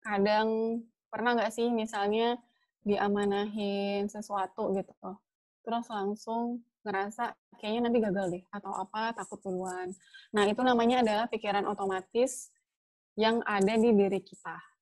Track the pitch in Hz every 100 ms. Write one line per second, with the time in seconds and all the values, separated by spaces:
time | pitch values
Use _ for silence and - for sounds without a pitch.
0 | - 208 202 214 220 220 226 233 226 _
1 | _ 214 226 240 214 226 233 233 220 220
2 | 202 220 226 240 _ _ _ _ - 202
3 | 202 202 202 202 208 214 202 202 202 202
4 | 202 214 214 202 185 - 214 196 185 -
5 | - 208 _ _ _ _ - 233 233 220
6 | 196 208 - 233 240 240 - _ 214 196
7 | 202 220 233 - _ - 214 226 240 240
8 | 214 190 190 175 - 208 196 196 - 214
9 | 220 233 - 202 196 185 185 185 185 190
10 | _ - - 208 202 214 254 247 233 254
11 | 226 208 233 220 214 202 196 208 196 190
12 | 185 226 262 - - _ _ _ _ _
13 | _ - 220 233 - 202 196 226 233 208
14 | 196 190 - - 180 170 - _